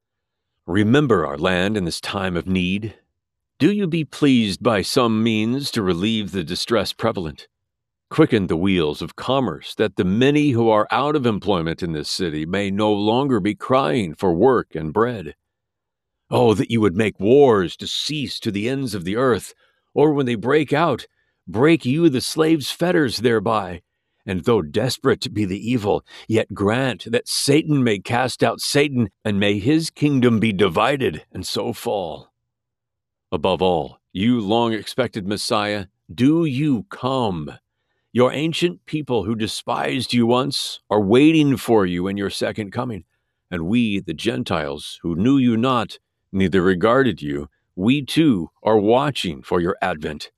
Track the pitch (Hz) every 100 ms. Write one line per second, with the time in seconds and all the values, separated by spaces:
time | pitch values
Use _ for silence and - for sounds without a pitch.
0 | _ _ _ _ _ _ - 90 104 135
1 | 147 101 73 71 90 90 95 107 87 -
2 | - 101 95 87 80 95 90 98 107 -
3 | _ _ _ _ _ - 151 208 196 165
4 | 151 - 147 127 107 90 117 107 90 -
5 | 120 110 113 110 110 131 139 - 92 85
6 | 104 110 101 92 78 90 - 113 92 -
7 | 113 107 80 67 - _ _ _ _ _
8 | - - 156 113 87 82 98 92 76 76
9 | 82 - - 135 120 71 - - 107 -
10 | 95 101 131 147 147 117 113 107 107 110
11 | 143 151 120 101 92 95 82 78 87 78
12 | 71 - 90 76 80 95 101 98 107 104
13 | 104 117 143 117 95 107 - 131 139 143
14 | 92 76 98 82 120 120 82 80 78 101
15 | 117 117 78 - _ _ _ _ _ _
16 | _ _ - 120 120 101 - 117 104 87
17 | 107 - 98 139 139 107 85 - 95 -
18 | - 151 110 - 117 101 110 139 131 98
19 | 85 104 131 107 - - _ _ _ -
20 | 151 143 127 117 98 151 156 143 165 123
21 | - _ _ _ - 90 143 165 123 147
22 | 170 127 - 143 160 160 123 - 170 175
23 | 135 95 120 113 101 110 92 87 - _
24 | _ _ - 95 82 113 76 101 120 -
25 | 139 104 123 104 101 98 110 127 101 82
26 | - - - 110 - 95 98 117 135 104
27 | - 117 - - - 143 165 147 120 104
28 | - 120 127 - 123 104 - 139 147 127
29 | 107 _ 107 101 101 104 101 156 160 -
30 | 147 139 120 113 113 95 98 85 113 143
31 | 113 76 - - 90 113 107 113 117 107
32 | 85 73 - _ _ _ _ _ _ _
33 | _ _ - 92 98 87 92 87 67 -
34 | _ 92 110 123 98 113 117 110 98 -
35 | 120 117 95 104 - 113 104 104 92 _
36 | - 82 131 165 160 127 151 123 - -
37 | 127 135 113 87 71 65 _ _ _ _
38 | _ 113 123 131 160 160 175 175 - 156
39 | 139 120 92 113 107 - - 120 147 139
40 | 117 120 113 123 143 131 - - - 107
41 | 98 120 156 160 143 123 - 113 92 87
42 | 92 98 98 - 110 107 101 120 123 104
43 | - _ _ _ _ 90 80 120 113 98
44 | 85 76 104 127 117 87 73 73 - -
45 | 85 82 113 139 123 113 127 123 98 -
46 | _ _ _ 95 95 95 85 90 107 123
47 | 131 82 73 71 73 _ _ - 101 143
48 | 131 - 160 101 80 _ - 113 101 120
49 | 147 123 95 69 - 92 87 95 92 82
50 | 80 73 -